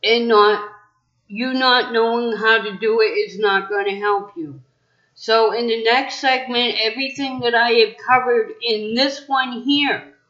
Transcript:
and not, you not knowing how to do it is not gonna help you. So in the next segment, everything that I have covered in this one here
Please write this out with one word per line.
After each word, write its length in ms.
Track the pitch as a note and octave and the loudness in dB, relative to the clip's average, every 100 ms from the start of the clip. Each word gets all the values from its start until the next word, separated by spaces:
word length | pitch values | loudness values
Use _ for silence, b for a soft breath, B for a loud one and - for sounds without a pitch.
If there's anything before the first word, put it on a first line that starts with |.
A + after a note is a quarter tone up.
and 240 | G3+ A#3 A#3 | 2 0 4
not, 420 | G#3+ G#3 G#3 - - _ _ _ _ _ | 6 6 2 -4 -16 _ _ _ _ _
you 240 | G3+ B3+ | -8 -4
not 400 | C4 C4 B3 - | 0 2 2 2
knowing 420 | A#3 A3+ A#3 A#3+ G#3+ | 0 0 0 -2 -2
how 280 | A3 A3+ | 2 2
to 100 | G#3 | 0
do 260 | F#3+ A3 A3+ | -4 -2 2
it 140 | G#3+ F#3+ | 0 0
is 220 | G#3 F#3 | -4 -2
not 300 | G#3 G3 F#3+ | 0 0 -2
gonna 260 | G3+ G3+ G3 | -4 -2 -2
help 400 | G#3 G3+ G3+ E4+ | -2 -2 -4 -12
you. 240 | D#3 C3+ _ _ _ _ _ | -14 -14 _ _ _ _ _
So 400 | _ - A3+ A3 | _ 0 4 4
in 140 | G#3+ A#3+ | 2 -2
the 180 | A3+ A3+ | 0 2
next 300 | B3 C#4 - | 2 0 -4
segment, 600 | C4+ C4 B3+ A#3+ A#3+ A3 | 0 0 -2 -2 -2 -2
everything 580 | A3 A3+ C4+ C4 C#4 B3+ | -4 -4 -8 -6 -8 -4
that 160 | A#3+ A3+ | 0 2
I 160 | A#3+ A#3 | 4 4
have 200 | G#3+ - | 2 0
covered 600 | - B3+ A#3+ A#3+ A3 - | 2 2 4 0 -2 -6
in 320 | A#3 G#3+ G#3+ | -4 -4 -2
this 320 | A#3 C#4 C#4 - | 0 0 -2 -4
one 360 | C4+ B3+ A#3+ | -2 -2 -6
here 520 | B3+ C#4+ C#4+ F3+ - _ | -2 0 0 -2 -8 _